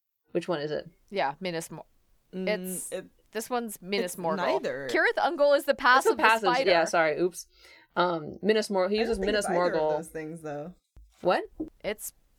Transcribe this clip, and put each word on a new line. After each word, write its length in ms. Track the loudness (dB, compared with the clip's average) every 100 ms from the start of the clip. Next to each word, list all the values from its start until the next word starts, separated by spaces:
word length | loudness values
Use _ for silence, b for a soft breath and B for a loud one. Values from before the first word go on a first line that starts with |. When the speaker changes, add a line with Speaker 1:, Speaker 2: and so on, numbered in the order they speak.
| _ _ _
Speaker 1:
Which 160 | -6 -4
one 120 | -4
is 100 | -4
it? 180 | -6 -8 _ _
Speaker 2:
Yeah, 240 | -4 -4 -4
Minas 300 | -6 -6 -8
Mor-, 120 | -14 -18 _ _ _ _
Speaker 3:
Mm, 140 | -8 -4
Speaker 2:
it's, 420 | -4 -6 -10 -10
Speaker 3:
it, 140 | -10 -12 _ _
Speaker 2:
this 180 | -10 -6
one's 320 | -6 -6 -12
Minas 320 | -6 -4 -4
Speaker 3:
it's 60 | -4
Speaker 2:
Morgul. 140 | -4 -2
Speaker 3:
neither. 520 | 0 -2 -2 -6 -2
Speaker 2:
Cirith 260 | 0 0 0
Ungol 380 | -2 2 4 4
is 80 |
the 100 | 2
Pass 240 | 2 4 6
Speaker 1:
It's 60 | 4
the 40 |
Speaker 2:
of 40 | 4
the 40 |
Speaker 1:
Pass 200 | 4 4
of, 100 | 4
Speaker 2:
Spider. 160 | 2 4
Speaker 1:
yeah, 140 | 4
sorry, 340 | 4 2 2 2
oops. 260 | -2 -2 -16 B B B B 0
Um, 420 | 0 0 -6 -4
Minas 280 | 2 2 2
Mor-, 180 | 0 2
he 60 | 2
Speaker 3:
I 20 |
don't 100 | 0
Speaker 1:
uses 100 | 0
Speaker 3:
think 80 | 0
Speaker 1:
Minas 180 | 0 0
Speaker 3:
it's 40 |
either 220 | 2 2
of 60 | 2
Speaker 1:
Morgul. 140 | 2 0
Speaker 3:
those 120 | -4
things, 340 | -10 -10 -10
though. 320 | -8 -8 -10 -14 _ -20 -20 _
Speaker 1:
What? 220 | 0 0 -2 -10 -12 -8
Speaker 2:
It's, 300 | -8 -8 -10 -16 _